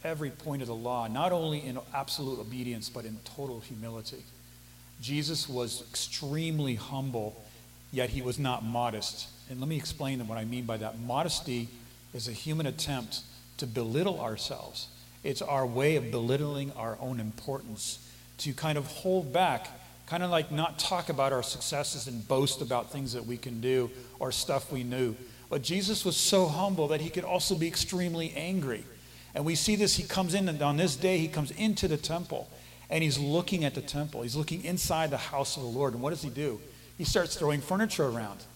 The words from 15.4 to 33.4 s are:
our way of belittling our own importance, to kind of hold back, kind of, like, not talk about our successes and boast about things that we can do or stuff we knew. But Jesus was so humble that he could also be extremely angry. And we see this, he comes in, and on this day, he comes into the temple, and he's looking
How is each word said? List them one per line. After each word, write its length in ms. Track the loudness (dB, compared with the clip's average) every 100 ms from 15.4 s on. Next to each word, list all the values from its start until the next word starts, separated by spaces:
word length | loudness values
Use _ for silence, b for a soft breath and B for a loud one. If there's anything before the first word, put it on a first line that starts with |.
our 240 | 0 2 2
way 300 | 4 6 6
of 160 | 2
belittling 600 | 0 4 2 2 0 -4
our 240 | -4 -4 -4
own 180 | -4 -2
importance, 800 | -4 -4 -6 -6 -6 -8 -6 -8 B B B -6
to 160 | -4
kind 240 | -2 0 0
of 80 | -2
hold 480 | -4 2 2 2
back, 360 | 4 4 4 -2 -14 B B -4
kind 180 | -2
of, 60 | 4
like, 220 | 4 4
not 260 | 0 0 0
talk 320 | 0 0 0
about 240 | 4 4
our 100 | 4
successes 640 | 0 -4 -2 0 -2 -4 -6
and 200 | -6 0
boast 340 | 4 4 2
about 300 | 0 0 0
things 220 | -4 -4
that 120 | -4 -4
we 120 | -6
can 220 | -4 -2
do 300 | 4 4 4 -2 B B
or 120 | -2
stuff 400 | 0 2 0 0
we 120 | -4
knew. 320 | -2 2 2 0 B B B
But 120 | -2
Jesus 440 | 2 0 2 2 2
was 100 | 4
so 320 | 6 6 6
humble 400 | 4 2 2 2
that 120 | 2
he 80 | 0
could 140 | -4
also 320 | 0 2 2 2
be 120 | 2
extremely 640 | 0 0 0 0 0 -2 -4
angry. 480 | 0 0 0 -2 -6 B B B B
And 100 | -2
we 120 | 2 2
see 200 | 4 6
this, 220 | 6 4
he 60 |
comes 300 | 2 2 2
in, 140 | 4 2
and 140 | 2
on 160 | 4 4
this 180 | 4 4
day, 220 | 4 4
he 100 | 2
comes 240 | 0 -2
into 360 | 2 2 4 2
the 100 | 2
temple, 500 | 0 -2 -2 -4 -6 B B B B
and 140 | 2
he's 140 | 4 2
looking 480 | 2 2